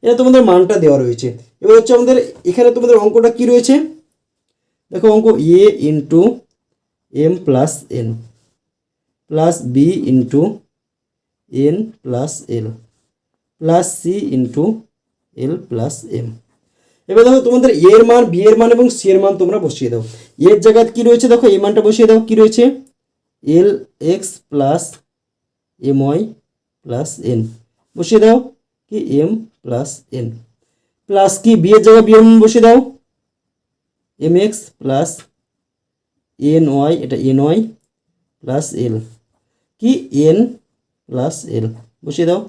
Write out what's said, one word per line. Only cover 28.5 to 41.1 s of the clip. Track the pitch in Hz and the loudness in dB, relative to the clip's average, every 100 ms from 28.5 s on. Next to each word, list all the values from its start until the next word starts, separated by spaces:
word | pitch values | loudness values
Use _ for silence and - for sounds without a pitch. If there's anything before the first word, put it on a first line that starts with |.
| _ _ _ _ | _ _ _ _
কি | 214 - 139 | -12 -6 -4
এম | 160 220 - _ | -4 -6 -10 _
প্লাস | 123 120 147 - _ 127 | -10 -8 -8 -14 _ -12
এন, | 117 113 _ _ _ _ _ _ _ | -12 -14 _ _ _ _ _ _ _
প্লাস | 196 196 - | 0 0 0
কি | 226 226 | 0 2
বি | 170 214 | 4 4
এর | 214 | 6
জায়গায় | 226 220 | 6 6
বি | 220 | 6
এর | 226 | 6
মান | 226 | 6
বসিয়ে | 220 233 226 | 4 4 4
দাও | 240 254 - _ _ _ _ _ _ _ _ _ _ _ _ | 4 2 -16 _ _ _ _ _ _ _ _ _ _ _ _
এম | 151 175 | -2 0
এক্স | 214 220 - _ | -2 -6 -18 _
প্লাস | 131 135 160 - - _ _ _ _ _ _ _ _ _ _ _ | -6 -4 -6 -10 -20 _ _ _ _ _ _ _ _ _ _ _
এন | 143 160 156 | -2 0 0
ওয়াই, | 139 143 165 | 0 -2 -4
এটা | 131 131 131 | -6 -6 -2
এন | 135 | 0
ওয়াই | 143 190 220 _ _ _ _ _ _ _ | 0 -2 -4 _ _ _ _ _ _ _
প্লাস | 147 135 156 - | -10 -8 -8 -8
এল | 120 110 113 _ _ _ _ _ _ _ | -8 -8 -12 _ _ _ _ _ _ _
কি | 226 269 - 139 151 | -4 -4 -4 -2 0
এন | 185 247 - _ _ _ _ | 2 -2 -6 _ _ _ _
প্লাস | _ | _